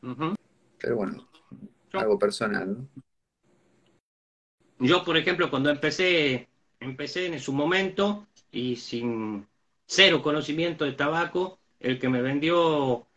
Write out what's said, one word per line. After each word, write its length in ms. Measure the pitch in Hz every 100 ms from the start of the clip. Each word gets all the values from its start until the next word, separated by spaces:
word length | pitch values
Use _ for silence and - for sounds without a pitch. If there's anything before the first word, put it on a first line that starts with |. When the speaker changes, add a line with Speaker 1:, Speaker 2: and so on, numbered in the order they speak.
Speaker 1:
Ujú. 320 | 123 127 160 208 _ _ _ _
Speaker 2:
Pero 160 | -
bueno, 340 | 117 95 73 - _ _ - - _ _
Speaker 1:
Yo 60 | 190
Speaker 2:
algo 180 | 110 101
personal, 600 | 104 - 110 101 92 107
¿no? 100 | 135 - - _ _ _ _ _ _ _ _ _ _ _ _ _ _ _ _ _
Speaker 1:
Yo, 240 | 127 180
por 120 | 180 160
ejemplo, 340 | 165 175 170
cuando 180 | 135 139
empecé, 800 | 147 156 - 185 170 147 123 - _ _ _
empecé 480 | 127 131 143 180 180
en 140 | 156
su 120 | 135
momento 760 | 139 147 185 190 190 202 208 - _ _
y 240 | 117 123 120
sin 720 | - 117 120 113 107 104 104 _ _ _ _
cero 360 | - 190 160
conocimiento 640 | 139 147 147 151 170 160
de 80 | 147
tabaco, 640 | 131 143 160 170 180 185 - _ _
el 180 | - 127
que 100 | 131
me 140 | 127
vendió 840 | 127 143 160 175 170 151 135 120 -